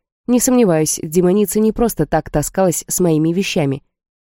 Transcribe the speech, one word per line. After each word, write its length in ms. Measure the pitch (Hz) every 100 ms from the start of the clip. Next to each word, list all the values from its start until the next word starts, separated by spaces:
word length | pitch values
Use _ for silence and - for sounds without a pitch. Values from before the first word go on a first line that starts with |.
| _ _ -
Не 140 | 247
сомневаюсь, 580 | - 247 220 160 156 -
демоница 600 | 165 160 180 196 208 214
не 100 | 220
просто 340 | - 233 -
так 260 | 151 160 -
таскалась 540 | 156 147 - 190 160 -
с 100 | -
моими 340 | 180 156 160
вещами. 520 | 170 190 196 143 135 - _ _ _ _